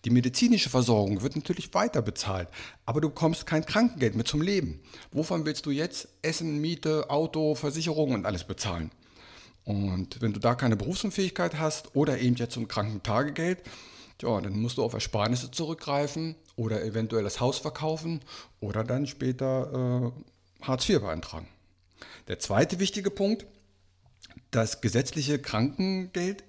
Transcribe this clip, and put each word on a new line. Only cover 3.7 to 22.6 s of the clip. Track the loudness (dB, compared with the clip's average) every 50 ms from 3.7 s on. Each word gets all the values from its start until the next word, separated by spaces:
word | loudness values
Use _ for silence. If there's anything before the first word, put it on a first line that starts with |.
| 4 4 4 4 4 2 0 2 2
mehr | 0 -2
zum | 0 0 0
Leben. | 2 2 0 0 0 -2 -6 -10 -14 -20 -20 -20 -20 -4
Wovon | -2 -2 0 0 0 0 0
willst | 0 -2 -2 -2
du | -2
jetzt | 0 0 0 -2 -4 -8 -10 -12 _ _
Essen, | -4 -2 -2 -2 -2 -2 0 0
Miete, | 0 0 -2 0 0 0 2 2 0 2
Auto, | 2 2 2 2 0 2 2 2 2
Versicherung | 2 -2 -2 -2 -2 -2 0 2 2 4 4
und | 2 0 0
alles | -2 -2 -2 -4
bezahlen? | -6 -6 -4 -2 -4 -2 -2 -4 -6 -8 _ -20 -20 -20 -20 -20 -20 -20 -20 -20 -20 -20 -14 _
Und | -4 -2 0 0 0 0 -2 -4 -6 -6 -2
wenn | -2 -2
du | 0 2
da | 2 2 2
keine | 4 2 2 2
Berufsunfähigkeit | 2 0 -2 -2 -2 -2 -2 0 0 -2 0 0 -2 -2 -2 -2 -2
hast | -2 -2 -2 -4 -8 -2 2
oder | 2 4 4 2 2
eben | 4 2 2
jetzt | 2 0 -4 -4
zum | -6 -6 -2
Krankentagegeld, | -2 -2 -2 -2 -4 -4 -2 0 2 2 2 0 -2 -2 0 0 -2 -2 -6 -18 -18 -18 -20 -20 -20 -20 -20 -20 -16 -6
tja, | -2 0 0 0
dann | 0 -2 -2 -2
musst | -2 -2 0 0
du | -2
auf | -2 0
Ersparnisse | -2 -4 -2 0 0 2 2 0 0 -2 -6
zurückgreifen | -6 -6 -4 -4 -6 -8 -4 -2 0 0 0 0 -2 -4 -6 -6 -8 -12 _ -14 _
oder | -4 -2 0 0 -2
eventuell | -2 -2 -2 -2 -2 0 0 0
das | 0 0 -2 0
Haus | 0 0 0 -2
verkaufen | -6 -6 -6 -4 -2 -2 -2 -2 -4 -6 -6 -6 -8 -12 -18 -18 -18 -20 _ _
oder | -6 -2 -2 -2 0
dann | 0 0 0 -2
später, | -2 -4 -2 -2 -2 0 0 0 0 0 0 -2 -2 -2 -2 0 2 2 2 0 -2
äh, | -4 -8 -18 -20 _ _ _ _ _ _ -2
Hartz | -2 0 0 4
vier | 4 4 4
beantragen. | 4 2 -4 -4 -6 -8 -10 -12 -12 -14 -18 _ _ _ _ _ _ _ _ _ -20 -20 -20 -20 -8
Der | -8 -6 -6
zweite | -2 2 4 4